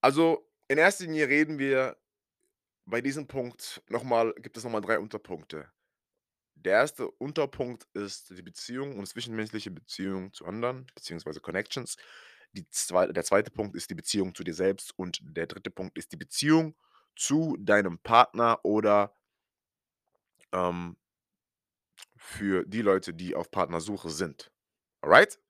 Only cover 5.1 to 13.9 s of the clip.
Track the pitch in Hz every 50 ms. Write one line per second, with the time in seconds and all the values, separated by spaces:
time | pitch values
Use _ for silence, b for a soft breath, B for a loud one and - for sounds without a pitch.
5.1 | 110 104 _ - 92 78 - _ - 78 71 - _ _ _ _ _ _ _ _
6.1 | _ _ _ _ _ _ _ _ _ _ _ 95 95 110 131 151 - - 120 -
7.1 | - _ 120 143 151 165 147 135 - - 135 123 123 113 - _ _ 101 101 98
8.1 | - - - - 95 90 87 90 87 - - - 120 131 139 143 139 98 98 92
9.1 | - 117 117 120 113 110 107 107 - 107 101 104 90 78 _ _ - - 95 98
10.1 | 95 95 92 98 _ - - 85 98 110 120 123 127 131 131 127 _ - - -
11.1 | 85 82 - - 78 - - - 82 92 107 - - 135 120 - - B B B
12.1 | B B B B B B B B _ - - _ - - - - 87 90 90 -
13.1 | - 87 85 - 98 101 104 - _ - 104 101 - 87 - -